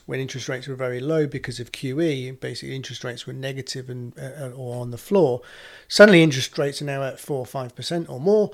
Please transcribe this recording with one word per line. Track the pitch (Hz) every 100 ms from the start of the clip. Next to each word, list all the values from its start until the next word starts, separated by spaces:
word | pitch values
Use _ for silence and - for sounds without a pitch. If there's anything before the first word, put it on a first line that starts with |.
when | - 131
interest | 131 131 120
rates | 131 131
were |
very | 127 127 123
low | 135 160 147
because | 143 - 120
of | 113
Q | - 139 131
E, | 170 139 127
basically | 131 127 123 135 135
interest | 123 120
rates | 127 120 -
were |
negative | 131 135 135 131 135 127
and, | 123 120 135
uh, | 135 135
uh, | 131
or | 127 123 120
on | 123
the | 120
floor. | - 202 151 120 - - - - -
Suddenly | - 208 175
interest | 160 131 123 -
rates | 143 135
are |
now | 147 139
at | 135 123
four | - 139
or | 123
five | 139 127
percent | - 123 170 160
or | 127
more. | 165 214 202